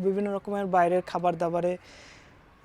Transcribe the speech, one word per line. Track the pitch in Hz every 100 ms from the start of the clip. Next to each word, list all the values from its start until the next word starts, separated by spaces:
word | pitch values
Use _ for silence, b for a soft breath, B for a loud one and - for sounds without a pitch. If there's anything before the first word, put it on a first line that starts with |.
| 190
বিভিন্ন | 196 202
রকমের | 196 208 202 196
বাইরের | 185 175 180
খাবার | - 175 175 165
দাবারে | 170 170 175 180 B B B B B B - -